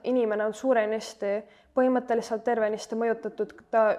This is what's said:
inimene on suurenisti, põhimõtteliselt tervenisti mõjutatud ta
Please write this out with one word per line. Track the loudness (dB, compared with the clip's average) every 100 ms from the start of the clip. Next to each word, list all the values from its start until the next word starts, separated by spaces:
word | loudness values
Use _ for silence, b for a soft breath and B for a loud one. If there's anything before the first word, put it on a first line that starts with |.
inimene | -2 0 2 0 -2
on | -2
suurenisti, | 0 2 2 -2 -6 -6 -4 -4 -6 b b 2
põhimõtteliselt | 2 2 0 -2 -2 -4
tervenisti | 0 0 0 -2 -6 -2
mõjutatud | 0 -2 -4 -6 -8 -10 -2
ta | 2 2